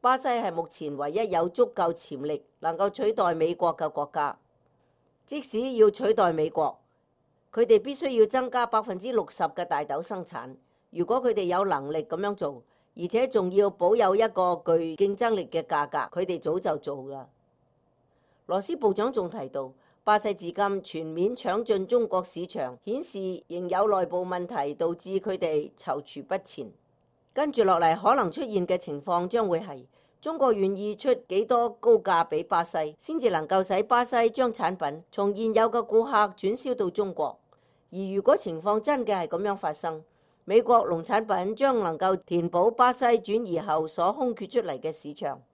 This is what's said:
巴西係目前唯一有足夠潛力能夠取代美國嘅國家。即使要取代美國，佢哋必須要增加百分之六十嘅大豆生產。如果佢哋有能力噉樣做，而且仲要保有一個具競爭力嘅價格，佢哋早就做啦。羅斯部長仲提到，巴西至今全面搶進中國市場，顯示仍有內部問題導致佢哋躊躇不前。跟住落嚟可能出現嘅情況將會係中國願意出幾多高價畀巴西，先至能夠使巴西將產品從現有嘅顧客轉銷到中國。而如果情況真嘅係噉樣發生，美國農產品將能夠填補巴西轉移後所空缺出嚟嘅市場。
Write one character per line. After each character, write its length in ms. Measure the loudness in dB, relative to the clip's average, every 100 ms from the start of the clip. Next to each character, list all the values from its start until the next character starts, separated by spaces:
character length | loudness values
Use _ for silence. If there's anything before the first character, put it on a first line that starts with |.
巴 160 | 4 2
西 100 | 2
係 240 | 0 -2
目 160 | -4 -6
前 300 | -8 -8 -6
唯 140 | -4
一 180 | -2 0
有 180 | 0 0
足 240 | 2 0
夠 200 | 2 -2
潛 300 | -2 -10 -10
力 200 | -6 -8 _ _
能 140 | -6 0
夠 140 | -2
取 240 | 0 -2
代 200 | 2 0 2
美 180 | 0
國 240 | 2 0 0
嘅 120 | -4
國 200 | -4 -4
家。 260 | -2 -2 -4 _ _ _ _ _ _ _ _ _
即 120 | -12
使 340 | -6 -4 -4 6
要 140 | 6
取 200 | 6 0
代 200 | 4 2
美 160 | 2 -2
國， 300 | 0 -2 -4 _ _ _ _ _ _ _
佢 100 | 0
哋 160 | 6 6
必 140 | 4
須 160 | -4 -2
要 160 | 4 4
增 240 | 4 0
加 160 | -2 0
百 160 | 0
分 160 | -2 -8
之 140 | -2
六 140 | -2 -2
十 140 | -4
嘅 200 | -4 -4
大 200 | -2 -2
豆 180 | -2 -6
生 240 | -6 -10 -10
產。 300 | -12 -14 -18 _ _ _
如 160 | -6 0
果 160 | 2
佢 100 | 2
哋 120 | 0
有 200 | 0 0 2
能 280 | 0 -2
力 100 | -6 -4
噉 120 | -4
樣 140 | -4
做， 300 | -4 -6 -8 _ _ _ -10
而 100 | -4
且 220 | 0 0
仲 240 | 0 0
要 160 | 2 2
保 260 | 2 2 4
有 200 | 4 4
一 120 | 2
個 300 | 2 0 0 2
具 300 | 0 0 0
競 200 | 0 2
爭 140 | 0
力 140 | 0 -2
嘅 160 | -6
價 260 | -2 -2 -2
格， 340 | -4 -4 -4
佢 40 | -4
哋 140 | -4
早 200 | -2 -2
就 160 | -2 -4
做 300 | -6 -10 -12
啦。 180 | -16 -18 _ _ _ _ _ _ _ _ _ _ _ -4
羅 120 | -4
斯 160 | -4 0
部 160 | 0
長 200 | 2 0
仲 160 | -2 -4
提 200 | -8 -10
到， 220 | -8 -10 -14 _ _ 0
巴 120 | 2
西 140 | 2 -6
至 160 | -8
今 320 | -2 -2 -2
全 220 | -6 -10 -8
面 300 | -2 -2 -2
搶 280 | -4 -4
進 220 | 0 -2 2
中 220 | 0 2
國 160 | -2
市 220 | -4 -10 -10
場， 320 | -6 -8 -8 -8
顯 180 | -8
示 400 | -8 -8 -8 -8 _
仍 200 | -8 -4
有 200 | 0 2
內 180 | 2 0
部 180 | -2
問 220 | -4 -6 -6
題 280 | -4 -6 -2
導 180 | -4
致 260 | -4 -6 -6
佢 160 | -4 -2
哋 360 | 0 0 -2 _
躊 240 | -6 -6
躇 220 | -6 -16
不 140 | -6 -8 -6
前。 260 | -14 -14 _ _ _ _ _ _
跟 180 | -4 -2
住 120 | 2
落 160 | 4 6
嚟 200 | 4 4
可 160 | 4 4
能 160 | 2
出 100 | -2
現 240 | -2 -2 0
嘅 120 | -2
情 240 | -2 -8
況 260 | -2 -2 0
將 220 | 0 2
會 100 | 0
係 240 | -2 -14 -18 _ _ _
中 160 | -8 0
國 140 | 2
願 240 | 2 0 -2
意 200 | -6 -4
出 180 | 0 0 0
幾 180 | -2 2
多 240 | 2 2
高 220 | 0 4
價 340 | 4 6 2 2
畀 160 | -2 0
巴 180 | 0
西， 320 | 0 -2 -4 -6
先 220 | -6 0
至 100 | 2
能 180 | 0 2
夠 160 | 0
使 200 | 2 0
巴 200 | 2 2
西 260 | 2 2 2
將 200 | 2 -2
產 240 | 0 -4 -2
品 280 | -6 -6 -12
從 240 | -2 -2 0
現 180 | 0
有 160 | 2 2
嘅 160 | 2 2
顧 180 | 2
客 300 | 2 2 2 0
轉 200 | -4 -2
銷 180 | -4
到 160 | -2 -2
中 240 | -2 -4
國。 240 | -2 -6 -6 _ _ _ _ _
而 60 | -10 -4 0
如 60 |
果 140 | 2 2
情 260 | 0 -4
況 180 | 0 0
真 260 | 0 -2 0
嘅 80 | -2
係 120 | -2
噉 140 | -4
樣 120 | -4 -4
發 160 | -6
生， 320 | -6 -8 -8 -14 _ _ _
美 180 | 2 2
國 160 | 6 4 4
農 140 | -2
產 220 | 0 -2 0
品 300 | -2 -2 0
將 240 | 2 2
能 180 | 0 0
夠 200 | 0 0 0
填 240 | -2 0
補 220 | 2 2
巴 200 | 4 2
西 140 | 4 2
轉 380 | 2 2 -4
移 160 | -2 -4
後 280 | -2 -2 -2
所 240 | -2 -2
空 240 | 0 -4 -4
缺 120 | -4
出 120 | -4
嚟 180 | -2 -6
嘅 120 | -8
市 220 | -8 -14
場。 260 | -8 -8 -8 _